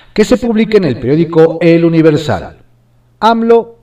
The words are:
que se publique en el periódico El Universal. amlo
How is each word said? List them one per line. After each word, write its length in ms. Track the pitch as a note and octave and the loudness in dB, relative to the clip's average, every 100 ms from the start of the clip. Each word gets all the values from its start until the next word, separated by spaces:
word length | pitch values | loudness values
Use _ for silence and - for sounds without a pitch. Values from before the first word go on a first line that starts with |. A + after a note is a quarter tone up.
| - | -8
que 100 | - | -4
se 140 | G#3+ B3+ | 0 0
publique 400 | A#3 A3 A3 G#3+ | -2 -2 0 0
en 60 | |
el 140 | D#3+ A#2 | 0 -4
periódico 600 | A#2 D#3 E3 D#3+ D#3+ E3 | -2 -2 0 2 2 2
El 240 | E3+ E3+ | 2 2
Universal. 720 | E3+ E3 D#3 D3 C#3 F#2 - - _ _ _ _ _ _ | 2 2 2 0 -4 -6 -8 -20 _ _ _ _ _ _
amlo 560 | A3 A3+ A3+ A#3 A3+ - | -2 0 2 0 0 -14